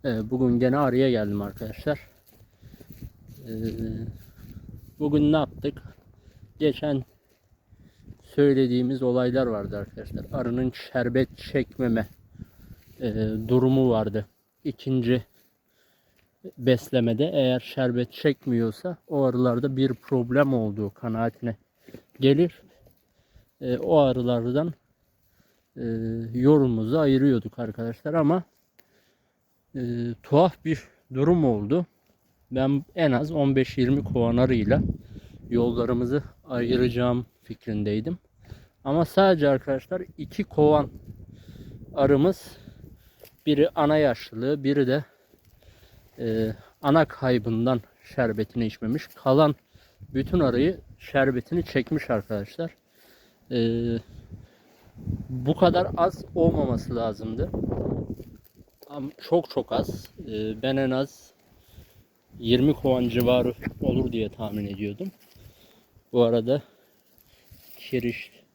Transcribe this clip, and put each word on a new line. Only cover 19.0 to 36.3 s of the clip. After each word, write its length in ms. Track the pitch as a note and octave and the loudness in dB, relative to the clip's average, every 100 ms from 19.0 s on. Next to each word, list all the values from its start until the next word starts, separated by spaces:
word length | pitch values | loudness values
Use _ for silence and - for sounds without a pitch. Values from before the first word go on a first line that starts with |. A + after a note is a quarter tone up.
| _ | _
o 140 | D3+ | 0
arılarda 540 | C3+ B2 B2+ A#2+ C#3 C3 | 0 2 0 0 -2 0
bir 180 | C3+ | -2
problem 600 | B2 - C3 A#2+ B2+ C#3 | -2 -2 -2 0 2 2
olduğu 400 | B2+ A2 G#2 G#2 | 2 -2 -4 -8
kanaatine 600 | - A#2+ A2 A#2 - A#2+ A2 _ _ - - _ _ | -8 -8 -2 -4 -4 -8 -8 _ _ -20 -20 _ _
gelir. 420 | C3+ C#3+ E3+ - _ _ _ _ _ _ _ _ _ _ | 4 4 2 -2 _ _ _ _ _ _ _ _ _ _
E, 180 | C3 B2 | -4 -4
o 180 | - D#3+ | 4 4
arılardan, 760 | C#3 B2+ B2 A#2+ A#2 C3 E3+ - _ _ _ _ _ _ _ _ _ - | 6 2 0 0 0 -2 -2 -6 _ _ _ _ _ _ _ _ _ -10
e, 80 | A#2+ A2+ A2+ A2+ A2+ | -6 -4 -4 -6 -6
yolumuzu 640 | A#2+ B2+ D3+ C3 A2+ A2 D3+ | 2 6 6 6 2 0 2
ayırıyorduk 600 | D3 C3+ C#3 B2 G#2 - | 4 4 4 4 0 -8
arkadaşlar 560 | A#2 G#2 A#2 A2+ D3+ | -8 -6 -8 -8 -4
ama, 280 | D#3+ D3 F3+ F3 _ _ _ _ _ _ _ _ _ _ _ _ | 2 2 2 -2 _ _ _ _ _ _ _ _ _ _ _ _
e, 60 | C3+ A#2+ A#2 A#2+ A#2 | -8 -6 -4 -4 -8
tuhaf 420 | - D3 F3+ - | 0 4 4 0
bir 180 | D#3+ D3+ - _ _ | -6 -6 -8 _ _
durum 300 | C3 D3 F3 | -2 2 4
oldu. 420 | C#3+ G#2+ G#2 D#3+ F3 _ _ _ _ _ _ | 4 2 0 -2 -2 _ _ _ _ _ _
Ben 340 | B2+ C3+ C#3 - | -2 0 0 -4
en 180 | - D#3+ | 0 2
az 200 | B2 D3+ | 2 0
on 240 | D#3+ C#3 C3+ | 0 2 2
beş 220 | C3 - | 0 0
yirmi 260 | B2+ C#3+ | 2 2
kovan 320 | G2+ B2 A#2 A#2 | 0 0 2 2
arıyla 460 | B2+ B2 G#2 C3+ F2+ - - - - - - | 2 2 2 2 0 -4 -10 -20 -20 -20 -4
yollarımızı 760 | A#2 A#2+ A#2+ A#2 A#2+ B2 C#3+ - | 0 0 0 0 0 0 -2 -4